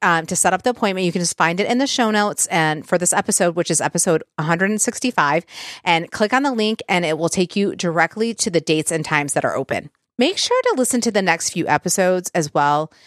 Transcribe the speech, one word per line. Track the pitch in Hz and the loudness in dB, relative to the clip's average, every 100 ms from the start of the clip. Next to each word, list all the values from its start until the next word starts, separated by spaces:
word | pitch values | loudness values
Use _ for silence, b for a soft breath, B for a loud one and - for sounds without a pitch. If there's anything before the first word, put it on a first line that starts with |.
um, | 190 165 165 | 2 2 0
to | 180 | 0
set | 180 | 2
up | 185 | 2
the | 247 | -2
appointment, | 240 202 185 175 | 0 -2 0 0
you | |
can | 180 | 0
just | 170 - | -2 0
find | 165 175 | 0 2
it | 208 | 0
in | 247 | 0
the | 277 | 0
show | - 220 | 0 2
notes | 214 208 - - | 2 0 -2 -2
and | 175 156 156 | 2 0 0
for | - 175 | -2 0
this | 170 | 2
episode, | 185 190 - 175 170 | 0 0 0 0 0
which | 170 | 0
is | 160 | 0
episode | 151 170 190 160 - - | 0 -2 0 0 -2 -6
a | |
hundred | 156 170 196 | 0 0 0
and | 214 | 0
sixty-five, | - - 254 185 143 160 - B B B | -2 -2 -4 0 0 0 -4 B B B
and | - 165 165 | 0 0 0
click | - 208 | -2 0
on | 262 | 2
the | 277 | 0
link | 233 214 220 - | 0 -2 -2 -2
and | 180 165 | 0 0
it | 156 | 0
will | 165 | 0
take | 196 180 202 | 0 0 0
you | 202 - | -2 0
directly | 175 165 165 214 233 | -2 2 0 0 -4
to | 214 - | -2 0
the | 170 | 0
dates | 165 156 151 | 2 0 0
and | 165 151 | -2 0
times | 151 143 | -2 0
that | 147 131 | -2 0
are | 117 | -2
open. | 135 104 151 _ _ - | -4 -6 -8 _ _ -2
Make | 294 392 | 0 0
sure | - 494 | 0 0
to | 494 294 | 2 0
listen | 247 247 | 0 0
to | 233 | 0
the | 202 | 0
next | 185 165 - | 0 0 -2
few | 170 - | -4 0
episodes | 147 175 - 185 185 180 | 0 0 0 2 0 -2
as | 175 147 | -4 0
well. | 156 143 147 156 b | 0 2 0 -2 b